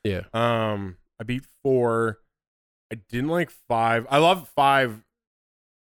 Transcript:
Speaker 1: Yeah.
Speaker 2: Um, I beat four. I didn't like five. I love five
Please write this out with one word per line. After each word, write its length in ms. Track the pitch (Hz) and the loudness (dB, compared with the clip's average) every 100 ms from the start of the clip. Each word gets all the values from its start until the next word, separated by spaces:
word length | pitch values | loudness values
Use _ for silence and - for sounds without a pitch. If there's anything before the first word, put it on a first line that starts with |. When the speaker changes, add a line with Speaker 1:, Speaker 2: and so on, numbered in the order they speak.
Speaker 1:
Yeah. 180 | 107 90 - | -4 -4 -6
Speaker 2:
Um, 640 | 113 117 113 110 104 95 87 _ - | -2 0 0 -2 -4 -8 -14 _ -16
I 60 | |
beat 200 | 110 123 - _ | -8 -8 -10 _
four. 540 | 139 131 117 113 113 107 _ _ _ _ _ _ - | 0 0 2 0 -2 -4 _ _ _ _ _ _ -16
I 40 | 113 - | -16 -10
didn't 220 | 120 147 | -6 -2
like 200 | 170 165 | -2 -4
five. 560 | - - 117 117 117 123 | -8 -4 0 2 0 0
I 80 | 143 | 2
love 300 | 165 185 131 | 4 2 -2
five 480 | - 139 139 127 110 _ _ _ _ _ _ _ _ | 2 4 4 0 -6 _ _ _ _ _ _ _ _